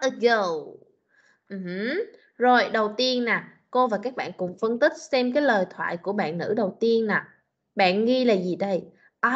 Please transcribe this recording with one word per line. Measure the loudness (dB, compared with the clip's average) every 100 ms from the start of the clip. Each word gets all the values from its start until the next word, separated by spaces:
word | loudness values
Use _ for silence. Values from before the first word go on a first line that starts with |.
a | -2 2
goal. | 2 2 0 -4 -8 -16 _ _ _ _ _ _ -14
Ừ | -12 -8
hử. | -6 -4 -4 -6 -12 _ -2
Rồi, | 4 4 4
đầu | 0 -2 0
tiên | 0 0 0
nè, | -2 -4 -18 _
cô | 0 0
và | 0
các | -4 -6
bạn | -8 -6
cùng | -8 -4
phân | -4 2
tích | 0 0 -2
xem | -2 0
cái | 2
lời | 2 2 0
thoại | -4 -6 -4
của | -4
bạn | -4 -4 -4
nữ | -2 -2
đầu | -2 -2
tiên | 0 2 2
nè. | -2 -4 _ _ _ _ 2
Bạn | 2 4 2
ghi | 2 4
là | 2
gì | 0 -4
đây? | -2 -4 -6 _ _ _ 0